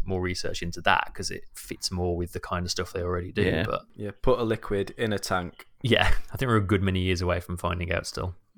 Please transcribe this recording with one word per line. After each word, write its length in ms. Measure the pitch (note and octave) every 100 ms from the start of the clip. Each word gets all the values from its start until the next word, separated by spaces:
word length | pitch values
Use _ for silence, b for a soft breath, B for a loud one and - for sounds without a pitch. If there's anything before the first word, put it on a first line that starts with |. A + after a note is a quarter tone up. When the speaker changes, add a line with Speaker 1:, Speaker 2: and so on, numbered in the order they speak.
Speaker 1:
more 180 | - F#2
research 400 | F2+ F2+ F2+ F2+
into 180 | F2 E2+
that 300 | E2+ F#2 -
'cause 160 | - F2+
it 120 | - -
fits 380 | - - - -
more 240 | F2+ F2+ E2+
with 140 | F2
the 60 | F2+
kind 260 | - F2+ F2+
of 60 |
stuff 220 | - F2+
they 80 | F#2
already 300 | F2 F2+ F2+
do. 120 | -
Speaker 2:
Yeah. 200 | - D#2+ G#2
Speaker 1:
But 160 | - - -
Speaker 3:
Yeah, 160 | G#2 -
put 180 | - B2
a 40 |
liquid 500 | A2+ G#2+ - G2+ F#2+ -
in 160 | A2+
a 60 | G2+
tank. 480 | - F#2 F2 - - -
Speaker 1:
yeah, 280 | A#2+ A2+ - - -
I 40 | -
think 100 | C3
we're 80 | A2
a 40 |
good 200 | F#2+ G2+
many 200 | F#2+ F#2
years 200 | F#2 F2+
away 180 | F2+ F2
from 180 | - F2
finding 340 | E2+ F2 F2
out 160 | F2 -
still. 280 | - F#2 - -